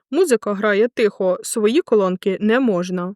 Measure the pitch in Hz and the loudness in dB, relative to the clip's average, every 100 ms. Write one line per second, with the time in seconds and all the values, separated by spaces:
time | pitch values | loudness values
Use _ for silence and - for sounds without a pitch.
0 | - 285 359 226 - 196 214 202 240 - | -4 0 2 0 -2 -2 0 2 0 0
1 | 214 - 185 180 - 233 208 285 - 214 | -2 0 -2 -2 -4 -2 0 0 2 2
2 | 190 185 202 185 214 240 254 180 180 180 | 2 -2 -4 -2 0 2 2 0 -2 -6
3 | 180 | -6